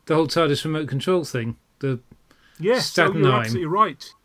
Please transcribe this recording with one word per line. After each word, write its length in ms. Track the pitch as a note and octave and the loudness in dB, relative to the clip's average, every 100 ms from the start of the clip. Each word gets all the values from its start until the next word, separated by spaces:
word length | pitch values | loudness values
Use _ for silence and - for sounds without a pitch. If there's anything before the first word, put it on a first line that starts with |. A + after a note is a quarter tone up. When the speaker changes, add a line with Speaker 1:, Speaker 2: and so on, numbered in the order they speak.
| - | -2
Speaker 1:
the 100 | D#3+ | 0
whole 120 | D#3+ | 2
tardis 380 | E3+ D#3 C#3+ D#3 | 2 2 0 -2
remote 220 | D#3 C#3+ | -4 -4
control 360 | C3+ F#3 F#3 | -4 0 0
thing. 340 | D3 B2+ A2+ A#2 _ _ | 0 -4 -6 -8 _ _
The 200 | C#3 B2+ - - _ _ _ - | -6 -6 -8 -20 _ _ _ -6
Speaker 2:
Yes, 280 | F3 B3 - | 0 0 0
so 160 | - | 2
Speaker 1:
Staten 180 | D#3+ E3 | 2 4
Speaker 2:
you're 100 | C#3+ | 4
Speaker 1:
Nine, 100 | B2 | 2
Speaker 2:
absolutely 260 | A2+ A#2 D#3 | 0 -4 -2
right. 460 | F#3+ G#3 C#3 - - | 0 0 -2 -16 -20